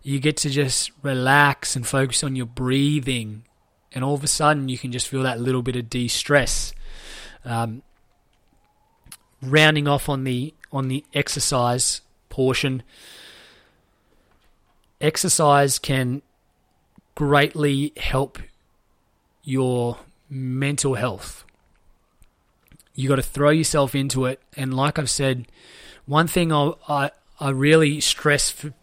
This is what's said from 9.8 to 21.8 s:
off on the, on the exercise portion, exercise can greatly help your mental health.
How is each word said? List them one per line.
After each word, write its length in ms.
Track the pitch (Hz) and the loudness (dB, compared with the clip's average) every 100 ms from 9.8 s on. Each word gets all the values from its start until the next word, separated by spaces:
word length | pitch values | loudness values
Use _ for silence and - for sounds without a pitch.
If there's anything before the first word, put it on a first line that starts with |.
| 143 | 2
off 220 | 143 - | 0 0
on 140 | 139 | -4
the, 300 | 131 123 147 _ - | -2 -4 -4 _ -10
on 160 | 139 131 | -6 -4
the 160 | 131 - | -4 -4
exercise 880 | 143 139 - - 135 120 123 - - _ _ _ | -4 -4 -2 -2 0 0 0 -2 -4 _ _ _
portion, 540 | - 131 123 143 131 - - - - - - - - _ _ _ _ _ _ _ _ _ _ _ _ _ _ | -2 0 2 -2 -4 -10 -20 -20 -20 -20 -20 -20 -20 _ _ _ _ _ _ _ _ _ _ _ _ _ _
exercise 760 | 151 - 185 - 151 143 139 - | -2 0 0 2 6 6 4 0
can 420 | - 131 127 135 _ _ _ _ _ _ _ _ _ - | -2 -2 -2 -4 _ _ _ _ _ _ _ _ _ -4
greatly 760 | 147 143 147 160 147 139 143 - | 2 4 4 2 0 0 -2 -4
help 420 | - 135 139 - - _ _ _ _ _ _ _ _ _ | -4 -2 -4 -8 -18 _ _ _ _ _ _ _ _ _
your 540 | - 131 127 123 120 117 - _ _ | -6 -2 0 0 -2 -6 -16 _ _
mental 640 | 135 131 131 139 143 143 120 | -8 -6 -2 -2 -2 -2 -2
health. 480 | 120 98 - - - _ _ _ | -4 -6 -12 -18 -20 _ _ _